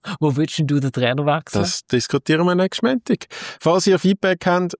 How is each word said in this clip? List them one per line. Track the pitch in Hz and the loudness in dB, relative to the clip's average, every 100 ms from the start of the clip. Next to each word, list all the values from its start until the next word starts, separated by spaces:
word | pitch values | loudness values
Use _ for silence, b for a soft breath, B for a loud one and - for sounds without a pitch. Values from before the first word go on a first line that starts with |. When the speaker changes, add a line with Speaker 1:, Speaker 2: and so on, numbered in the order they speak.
| - 180 | -12 -2
Speaker 1:
wo | 151 135 | -2 0
willst | 156 - | -2 -2
denn | 143 | 0
du | 143 | 0
den | 135 | -2
Trainer | 127 120 135 | 0 0 0
wechseln? | 147 156 - 104 | 0 -2 -2 -4
Speaker 2:
Das | 92 - - | -2 -4 -2
diskutieren | 123 - 139 - 156 | -2 0 -2 0 2
wir | 180 180 | 2 2
nächsten | 190 - | 0 0
Montag. | 233 262 - 220 - | -2 -2 -2 -4 -4
Falls | - - - 156 185 202 | -14 -14 -4 0 2 4
ihr | 185 | 2
Feedback | 185 196 190 180 185 | 2 2 0 0 0
habt, | 180 180 - | 0 0 -4